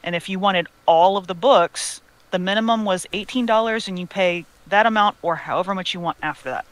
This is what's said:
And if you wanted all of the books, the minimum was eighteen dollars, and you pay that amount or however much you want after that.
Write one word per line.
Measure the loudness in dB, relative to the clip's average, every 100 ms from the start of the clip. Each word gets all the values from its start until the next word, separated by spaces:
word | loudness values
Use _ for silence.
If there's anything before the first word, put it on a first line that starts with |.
And | -4
if | -6 -6
you | -2
wanted | 0 0 -2 _ 2
all | 6 6 4
of | -4
the |
books, | -2 4 6 4 -2 -10 -10 _ _ _
the | -4
minimum | -2 -2 0 0
was | 0 -4 -4
eighteen | -10 -6 -4 0
dollars, | 2 0 -4 -6
and | -8
you | -8
pay | 0 0 0 -8 _ -2
that | 2
amount | 2 4 2 0
or | -4 -4
however | -4 -4 -2
much | -6 -6
you | -6
want | -6 -6
after | -8 -8 -8
that. | -10 -10